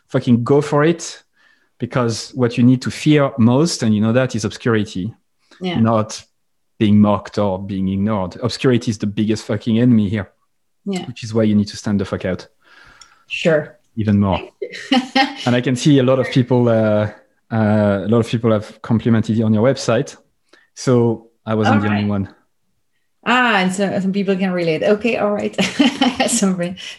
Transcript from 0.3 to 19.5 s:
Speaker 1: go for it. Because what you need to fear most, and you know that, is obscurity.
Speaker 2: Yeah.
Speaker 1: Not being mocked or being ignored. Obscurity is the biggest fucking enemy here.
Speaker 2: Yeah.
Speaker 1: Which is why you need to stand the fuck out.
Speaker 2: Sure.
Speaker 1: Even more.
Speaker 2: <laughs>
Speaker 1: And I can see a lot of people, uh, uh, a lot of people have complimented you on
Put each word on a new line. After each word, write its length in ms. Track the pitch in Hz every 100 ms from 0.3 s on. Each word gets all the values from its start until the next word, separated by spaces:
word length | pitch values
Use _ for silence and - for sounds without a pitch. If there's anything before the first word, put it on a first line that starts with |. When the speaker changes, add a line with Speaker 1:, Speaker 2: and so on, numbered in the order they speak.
| 120
Speaker 1:
go 180 | 120 143
for 220 | 147 147
it. 400 | 151 170 - - _ _ _ _ _ -
Because 520 | 120 131 120 107 - -
what 220 | 120 123
you 60 |
need 180 | 123 127
to 80 | 113
fear 400 | - 151 151 139 -
most, 440 | 113 127 170 -
and 100 | 113 107
you 40 |
know 120 | 110
that, 220 | 120 127 110
is 100 | 104
obscurity. 680 | - 127 110 101 92 101 - _ _ _ -
Speaker 2:
Yeah. 200 | 185 165
Speaker 1:
Not 440 | 113 113 107 - - _ _ _ _ -
being 200 | 107 104
mocked 360 | 104 98 - -
or 220 | 104 95
being 300 | 98 95 95
ignored. 480 | 95 101 107 90 -
Obscurity 480 | 117 - 135 120 123
is 60 | 107
the 80 | 107
biggest 380 | 98 107 107 -
fucking 340 | 107 - 110
enemy 280 | 123 113 101
here. 220 | 110 - _ _ _ _ _ 196
Speaker 2:
Yeah. 200 | 190 180
Speaker 1:
Which 160 | -
is 100 | 110
why 100 | 113
you 120 | 110 104
need 120 | 101
to 80 | -
stand 220 | - 101
the 60 | 98
fuck 180 | 92 95
out. 220 | 92 - _ _ - - - _ _ -
Speaker 2:
Sure. 520 | - 175 156 147 - _ -
Speaker 1:
Even 240 | 107 101
more. 200 | 101 85 - - - - -
Speaker 2:
<laughs> 0 | 262 - 262 277 - 120
Speaker 1:
And 100 | 123
I 60 |
can 140 | 123 123
see 240 | 160 139
a 40 |
lot 160 | 127 131
of 100 | 123
people, 380 | 135 123 123 120
uh, 420 | 110 107 107 107 - _ _ -
uh, 500 | 113 107 107 104 98 95
a 20 |
lot 120 | 117
of 80 | 113
people 220 | 117 113
have 300 | 107 98 -
complimented 540 | - 110 123 113 107 110
you 80 |
on 80 | 110